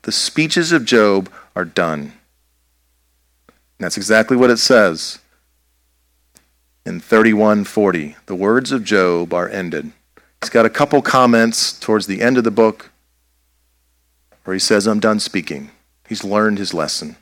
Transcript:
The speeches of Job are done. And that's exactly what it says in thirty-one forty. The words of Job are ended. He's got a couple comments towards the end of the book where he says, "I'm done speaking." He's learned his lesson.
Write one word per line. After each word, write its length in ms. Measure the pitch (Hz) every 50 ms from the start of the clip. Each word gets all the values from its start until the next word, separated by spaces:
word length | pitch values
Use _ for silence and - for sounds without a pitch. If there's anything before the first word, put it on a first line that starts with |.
| -
The 80 | - -
speeches 580 | - - - - 151 156 156 - 180 170 160
of 140 | 170 151 117
Job 440 | - 127 113 107 104 98 98 92 - - - - _ _
are 120 | 92 90
done. 480 | 82 _ - 87 82 78 73 71 71 - _ _ _ _ _ _ _ _ _ _ _ _ _ _ _ _ _ _ _ _ _ _ _ _ _ _ _
And 320 | _ _ _ _ _ _
that's 160 | 92 87 -
exactly 400 | 104 95 98 107 113 113 - 131
what 120 | 123 127 123
it 100 | 120 110
says 600 | - - 131 113 104 92 80 78 - - - - _ _ _ _ _ _ _ _ _ _ _ _ _ _ _ _ _ _ _ _ _ _ _ _ _ _ _ _ _ _ _ _ _
in 160 | - 90 87
thirty-one 640 | - - 117 110 110 113 107 104 107 107 107 104 98
forty. 500 | - - 110 104 98 90 85 73 73 76 - _
The 100 | - 98
words 360 | 90 98 104 113 131 131 -
of 140 | 139 123 104
Job 480 | 98 107 98 92 90 87 85 87 85 85
are 160 | 87 90 -
ended. 420 | - 101 90 85 78 76 76 - _ _ _ _ _ _ _ _ _ _
He's 80 | - -
got 160 | - 117 113
a 40 | 110
couple 320 | - - 147 143 - 139
comments 720 | 127 - - 131 127 120 117 113 113 113 107 - - - -
towards 340 | - - - 110 107 95
the 140 | 101 95 98
end 160 | 110 120 131
of 80 | 123 113
the 60 | 117
book 400 | 101 117 113 110 104 - - - _ _ _ _ _ _ _ _ _ _ _ _ _ _ _ _ _ _ _ _ _ _ _ _ _ _ _ _ _ _ _
where 80 | - 95
he 60 | 95
says, 280 | - - 110 101 98
"I'm 140 | 110 107 107
done 180 | 107 110 107 104
speaking." 520 | - - - 95 - - 78 69 71 - _ _ _ _ _ _ _
He's 160 | _ 110 107 -
learned 340 | 98 101 104 107 107 104
his 160 | 98 101 90 -
lesson. 440 | 85 78 - - - 80 76 78 _